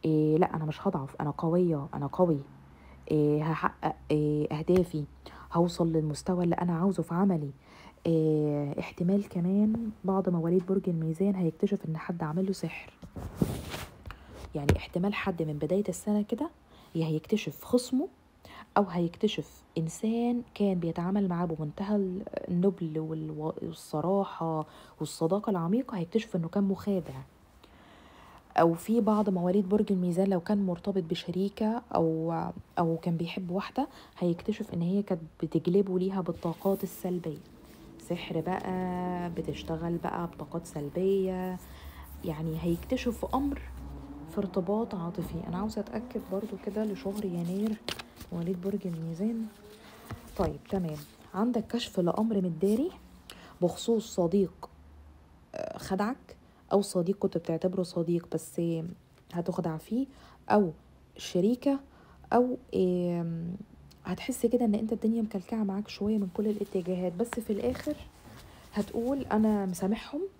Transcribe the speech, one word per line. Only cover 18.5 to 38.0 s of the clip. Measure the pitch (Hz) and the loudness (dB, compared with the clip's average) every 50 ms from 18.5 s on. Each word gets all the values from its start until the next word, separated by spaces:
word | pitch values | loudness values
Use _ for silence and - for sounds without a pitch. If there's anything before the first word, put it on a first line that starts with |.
| - - - - - | -20 -20 -20 0 2
أو | - 208 | 2 2
هيكتشف | 185 170 180 175 170 170 - - 208 - - 156 - - - - - - 165 | 4 2 0 0 0 0 2 0 0 2 0 -8 -8 -12 -20 -20 -8 -4 -2
إنسان | 165 160 - - - 220 226 233 240 240 240 240 240 - - | -2 -2 -4 -2 -2 0 0 2 2 2 0 0 -2 -6 -2
كان | - 208 202 190 | 0 2 2 4
بيتعامل | 175 170 165 165 - 170 180 190 208 202 185 | 2 0 0 -2 0 0 0 2 2 2 2
معاه | 175 170 175 | 2 0 0
بمنتهى | 180 165 156 156 147 151 - 196 202 214 | 0 0 -2 -2 -4 -4 -4 -2 0 2
ال-، | 208 196 185 180 190 214 - - - - - | 2 2 2 -2 -4 -6 -6 -6 -6 -4 0
النبل | 180 175 180 202 190 - 175 160 156 160 | 2 4 4 4 4 4 -4 -2 -2 -2
والو-، | 156 156 160 160 156 156 156 151 151 160 - - - | -4 -2 -4 -4 -4 -6 -6 -4 -4 -4 -4 -4 -6
والصراحة | 165 165 - - - - 156 151 175 190 196 196 - - - 165 165 160 156 156 - - - - - - - | -8 -8 -10 -12 -6 -4 -2 2 2 2 2 2 0 -2 -4 -2 -2 0 -2 -4 -6 -10 -20 -20 -20 -10 -8
والصداقة | 156 151 - - 160 165 175 208 208 - | -8 -8 -4 0 2 2 2 2 2 2
العميقة، | 208 185 165 170 196 240 262 - - 190 | 0 2 2 2 2 2 2 0 -2 -4
هيكتشف | 165 170 - 226 220 - - | -4 0 0 -2 -2 0 -2
إنه | 185 165 165 | -2 -2 0
كان | - 202 202 | 2 2 2
مخادع. | 196 196 - - - 202 185 160 - 131 135 135 - - - - - - - - - - - - - - - - - - - - - - - - - - | 2 2 0 0 0 0 0 -2 -4 -10 -12 -12 -14 -18 -20 -20 -20 -20 -20 -20 -20 -20 -20 -20 -20 -20 -20 -20 -20 -20 -20 -20 -20 -20 -20 -20 0 4
أو | - 165 170 165 | 6 6 6 6
في | 165 - - 220 233 | 2 0 2 2 4
بعض | 214 214 214 208 214 208 | 4 4 4 4 4 2
مواليد | 190 180 175 180 180 202 202 185 | 2 2 2 4 4 4 4 4
برج | 202 214 220 214 202 | 4 2 4 4 2
الميزان | 185 180 180 170 175 190 196 | 2 2 2 2 4 4 4
لو | 196 175 | 4 0
كان | 165 - 208 202 202 | 2 2 0 2 2
مرتبط | 185 175 170 - 202 196 196 175 160 | 0 0 -2 -2 -2 0 0 0 0
بشريكة | 175 - - - 170 180 190 202 196 - 226 214 226 240 233 - - | -2 -4 -4 -4 -2 -2 -2 -2 -2 -2 0 0 0 -2 -4 -2 0
أو، | - 165 165 160 160 160 165 170 165 165 170 - - - - - - | 2 2 2 2 0 0 0 0 -2 -2 -4 -6 -10 -14 -8 -2 0
أو | 175 165 165 | 2 2 0
كان | 165 - 175 170 | 0 0 -2 0
بيحب | 160 170 170 - - 185 170 | 0 -2 -4 -4 -6 -6 -4
واحدة، | 175 196 - - - - 269 - - - - - - - | -4 -4 -4 -4 -2 -2 -2 -2 -4 -16 -20 -20 -8 -2
هيكتشف | 180 175 170 170 - - 214 - 208 - - | 0 0 0 0 -2 -4 -4 -4 -4 -6 -4
إن | 170 170 | -2 0
هي | 170 190 202 202 | 2 2 2 2
كانت | - 190 165 165 156 - _ - | 0 -2 -4 -4 -12 -8 _ -6
بتجلبه | 156 - 165 147 - 175 196 202 190 185 185 | 0 0 0 2 4 4 4 4 4 2 0
ليها | 180 190 190 196 | 0 0 0 -2
بالطاقات | 180 175 160 - - 175 165 - - 196 196 190 - | -2 -2 -4 -2 -2 -4 -4 0 0 0 0 0 -2
السلبية، | 190 - - - 185 180 180 170 165 151 151 - - - - - - - - - - - - | -8 -8 -6 -4 -4 -4 -2 -4 -6 -8 -8 -12 -20 -20 -20 -20 -20 -20 -20 -20 -20 -20 -20